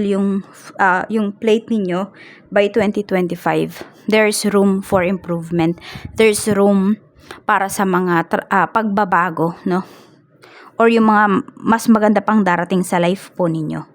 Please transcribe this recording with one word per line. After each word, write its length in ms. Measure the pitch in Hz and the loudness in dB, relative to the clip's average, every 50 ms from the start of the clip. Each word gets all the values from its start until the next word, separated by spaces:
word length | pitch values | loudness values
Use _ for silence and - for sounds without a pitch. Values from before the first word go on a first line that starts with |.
| 208 202 | 0 0
yung, 320 | 196 190 196 196 196 196 185 - - - - - - - | 0 0 0 0 -2 -4 -6 -8 -14 -20 -20 -12 -4 0
ah, 240 | 202 190 180 185 - - | 2 2 2 0 -2 -4
yung 240 | 214 226 208 202 202 | -4 -4 -4 -4 -6
plate 320 | - - 220 214 226 226 - | -4 0 2 2 2 0 -2
ninyo 400 | 233 214 196 180 175 180 202 196 - - - - - - - - | -2 -2 -2 -2 -2 -4 -4 -6 -10 -16 -20 -20 -20 -20 -10 -2
by 240 | 196 202 208 202 | 0 0 2 2
twenty 320 | 202 233 202 202 202 214 202 | 2 0 0 0 0 -2 -4
twenty-five. 800 | - 190 185 180 170 175 175 - 165 156 156 160 165 170 - - - - - - - | -2 -2 -2 -2 -2 -4 -4 -2 -2 0 0 -2 -4 -6 -12 -18 -20 -20 -12 -4 0
There's 400 | 208 220 214 214 214 - - 208 | 2 2 2 2 0 0 -2 0
room 320 | 202 202 196 202 196 190 | 2 4 4 4 2 0
for 240 | 190 - - 185 175 | -2 0 0 0 0
improvement. 800 | 180 196 175 - - 170 170 165 165 175 170 165 165 170 - - - - - - - - | 0 -2 -4 -4 -6 -6 -6 -6 -4 0 0 2 0 0 -4 -8 -16 -16 -14 -16 -6 -2
There's 320 | - 220 220 208 - - 220 | 2 2 2 2 0 -2 -2
room 480 | 208 196 202 202 202 196 190 196 214 - - _ _ _ - - - - - | 2 2 4 4 4 4 2 2 0 -2 -6 _ _ _ -20 -20 -20 -8 -2
para 240 | - 208 196 196 190 | 0 0 0 0 -2
sa 160 | 196 - 202 | -2 -2 0
mga 320 | 190 180 180 185 180 175 165 165 - | 2 2 2 2 2 2 0 0 0
tra-, 160 | - 196 - - | -2 -6 -2 0
ah, 240 | 202 196 175 165 | 0 0 2 2
pagbabago, 880 | - 226 220 214 196 208 208 180 190 175 175 185 160 160 160 170 170 - - 190 | 2 2 2 2 0 0 0 2 2 2 0 0 0 -2 -2 -2 -4 -4 -4 -2
no? 160 | 175 185 185 - - - - - - _ _ _ _ _ - - - - - - - - | -2 -2 -4 -6 -12 -20 -20 -20 -20 _ _ _ _ _ -20 -20 -20 -20 -20 -18 -14 -10
Or 80 | 226 233 | -4 -2
yung 240 | 233 226 220 220 | 0 0 2 2
mga 320 | 214 208 208 208 190 - - - - - | 2 2 2 0 0 -2 -4 -6 -12 -8
mas 320 | - - 220 233 - 240 | -4 -2 -2 0 2 2
maganda 320 | 226 220 208 214 214 202 202 | 2 4 2 2 0 0 0
pang 160 | - 220 214 | 0 0 0
darating 480 | 196 185 175 170 175 - 185 180 185 - | 2 0 0 -2 -2 -2 -2 -2 -2 0
sa 160 | 196 175 175 | 0 0 0
life 320 | 175 180 180 - - - | 0 -2 -4 -8 -10 -6
po 160 | - 180 170 | -4 -2 -2
ninyo. 320 | 160 160 156 156 160 156 - - _ | -2 -4 -6 -6 -8 -10 -12 -14 _